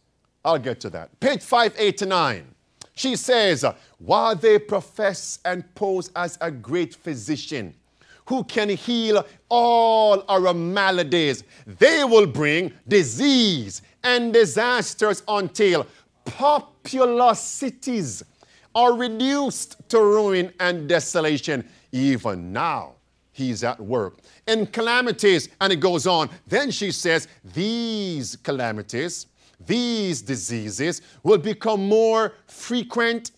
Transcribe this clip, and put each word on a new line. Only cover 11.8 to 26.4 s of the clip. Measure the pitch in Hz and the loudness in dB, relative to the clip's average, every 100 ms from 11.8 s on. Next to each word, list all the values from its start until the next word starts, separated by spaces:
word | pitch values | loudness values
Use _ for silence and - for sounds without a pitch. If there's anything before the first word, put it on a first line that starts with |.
| 269 320 | 6 6
will | 269 220 185 | 6 6 6
bring | 127 147 160 180 - - | 2 0 0 -2 -8 0
disease | 202 135 110 277 262 220 156 98 - - _ | 2 2 0 2 4 2 0 -6 -12 -18 _
and | 247 247 233 | 0 0 4
disasters | 226 202 160 240 247 175 - 214 190 - | 4 4 2 0 0 -2 -2 -2 0 -2
until | 208 185 - 202 160 - - _ _ - | -4 -2 2 2 2 -2 -12 _ _ -14
populous | - 285 294 - _ - 262 247 240 247 202 | 0 2 2 -2 _ -6 0 2 4 4 2
cities | - - 269 - 269 233 139 90 - _ _ _ _ 226 | -4 -8 -8 -8 -6 -4 -4 -8 -16 _ _ _ _ 2
are | 247 | 4
reduced | 240 247 220 262 285 269 - - - - | 4 -2 -2 -2 0 -2 -6 -10 -14 0
to | 226 | 4
ruin | 208 214 208 190 180 - | 6 4 2 0 -2 -2
and | 180 175 147 | -2 -2 0
desolation." | 170 - 175 156 151 - 135 - _ _ | 0 0 0 0 0 -2 -4 -6 _ _
Even | 127 139 123 117 90 87 | -2 0 0 -2 -6 -6
now, | 110 165 127 73 - _ _ _ | -4 -4 -4 -8 -18 _ _ _
he's | - 127 104 | -8 -6 -4
at | 120 - | -4 -4
work. | 104 123 95 - _ _ - | -4 -4 -4 -8 _ _ -2
In | 220 196 | -2 -2
calamities, | 226 226 247 247 185 208 170 - - | -4 0 0 0 2 4 2 0 -2
and | 196 | 0
it | 175 | 2
goes | 180 170 180 | 0 0 2
on. | 170 139 - | 2 0 -6